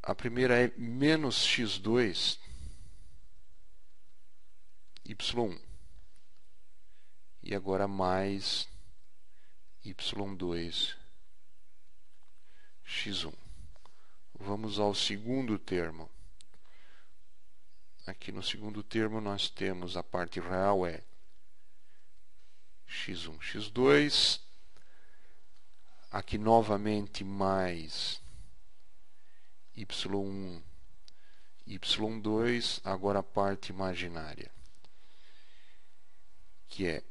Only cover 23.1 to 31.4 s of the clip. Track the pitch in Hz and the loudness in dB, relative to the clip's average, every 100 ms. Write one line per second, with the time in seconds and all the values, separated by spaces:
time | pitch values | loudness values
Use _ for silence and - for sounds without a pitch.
23.1 | 87 85 80 - - 104 104 131 147 147 | -2 -4 -4 -2 -2 -2 6 10 10 8
24.1 | - - - - - - - - - - | 6 6 4 -2 -4 -4 -4 -4 -6 -6
25.1 | - - - - - - - - - - | -6 -6 -6 -6 -6 -6 -6 -6 -6 -4
26.1 | 98 - 104 107 117 110 101 107 104 101 | -2 0 2 10 10 10 4 4 2 0
27.1 | - 98 98 95 95 92 85 80 - - | -2 -2 2 4 4 2 0 -2 -2 -2
28.1 | - - - - - - - - - - | -2 -4 -4 -4 -4 -4 -4 -4 -6 -6
29.1 | - - - - - - - 107 - 95 | -6 -6 -6 -6 -6 -6 -6 -4 -2 0
30.1 | 101 98 98 95 82 - - - - - | 2 2 -2 -4 -4 -4 -6 -6 -4 -4
31.1 | - - - | -4 -6 -6